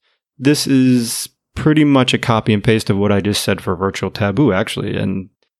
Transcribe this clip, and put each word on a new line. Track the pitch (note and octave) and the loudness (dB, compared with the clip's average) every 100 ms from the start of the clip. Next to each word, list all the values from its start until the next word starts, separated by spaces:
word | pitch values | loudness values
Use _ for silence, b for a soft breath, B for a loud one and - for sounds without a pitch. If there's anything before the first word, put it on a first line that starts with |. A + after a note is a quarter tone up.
| _ _ _ - | _ _ _ -4
This | C3+ D3+ C#3+ | 0 0 2
is | C3+ B2+ B2 A#2 - - _ _ - | 2 4 2 0 -8 -12 _ _ -2
pretty | D#3 D3+ | 2 4
much | D3 C3+ B2 | 4 4 2
a | A#2+ | 0
copy | - A2 - | 0 0 2
and | G#2 | 0
paste | A2+ A2 - | 2 0 0
of | G2 | 0
what | G#2 | 2
I | G2+ | 0
just | G2 G2+ | 0 -2
said | - F#2 | -2 -4
for | - | -4
Virtual | F2+ G2 - F#2+ | -2 -4 -4 -6
Taboo, | - G2+ G2 C#3+ | -2 -2 2 2
actually, | F#2 A2+ - G2+ G2 | 2 -2 -4 -6 -4
and | G#2 G2 F#2+ _ _ | -4 -4 -8 _ _